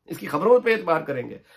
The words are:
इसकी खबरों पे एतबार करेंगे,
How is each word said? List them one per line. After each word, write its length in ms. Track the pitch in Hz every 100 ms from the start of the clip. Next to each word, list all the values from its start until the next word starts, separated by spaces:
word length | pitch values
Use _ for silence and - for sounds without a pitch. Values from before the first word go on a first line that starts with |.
| _
इसकी 180 | 165 196
खबरों 340 | 147 190 247
पे 140 | 233
एतबार 280 | 220 180 160
करेंगे, 380 | 160 131 117 107 _